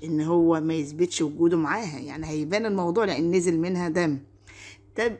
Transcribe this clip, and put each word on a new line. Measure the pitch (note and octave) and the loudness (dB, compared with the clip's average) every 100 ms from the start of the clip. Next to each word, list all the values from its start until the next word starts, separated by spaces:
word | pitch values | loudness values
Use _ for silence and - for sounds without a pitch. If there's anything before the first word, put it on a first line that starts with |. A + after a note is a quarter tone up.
إن | D#3+ D#3 | -4 -2
هو | D#3 F3 E3 D#3+ | 2 4 4 4
ما | D#3 | 0
يثبتش | D#3+ D3 D3+ F3 - | -2 -4 -2 -2 0
وجوده | D#3 D3+ E3+ E3+ | -2 2 2 2
معاها، | D3+ G3+ G3+ C#3 | 0 -2 -6 -10
يعني | C#3 C#3+ D#3 | -10 -10 -6
هيبان | D3+ D3+ G3+ A3+ | -6 -2 -2 0
الموضوع | G3 F3 F#3 | 0 0 2
لأن | G#3 C#3 E3+ | 2 2 2
نزل | F#3 F3+ E3 | 2 2 2
منها | F3 F3+ F3 | 0 -2 -2
دم. | E3+ E3+ C#3 - - - - - - - - | 0 0 0 -6 -20 -20 -20 -20 -20 -12 -2
طب | A#3 | -2